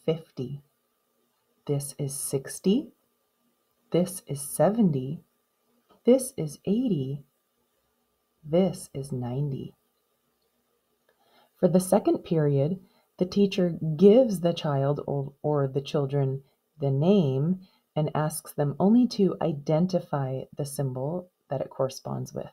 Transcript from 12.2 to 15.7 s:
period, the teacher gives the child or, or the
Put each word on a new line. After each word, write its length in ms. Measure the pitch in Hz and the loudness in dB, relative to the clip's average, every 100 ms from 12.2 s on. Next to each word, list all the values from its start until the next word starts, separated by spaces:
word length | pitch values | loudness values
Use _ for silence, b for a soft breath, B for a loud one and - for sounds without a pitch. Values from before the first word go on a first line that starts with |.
period, 560 | - 165 147 139 143 185 b b b - | 0 2 2 2 0 -2 b b b -6
the 80 | 180 | -2
teacher 500 | 202 202 190 180 165 160 151 | 2 2 2 0 0 -4 6
gives 440 | 196 220 262 185 | 8 8 6 2
the 120 | 170 | -2
child 500 | 170 160 139 139 143 - | -2 -2 0 0 0 -2
or, 280 | 143 139 - | -4 -6 -6
or 240 | 151 147 | -2 0
the 120 | 135 | 0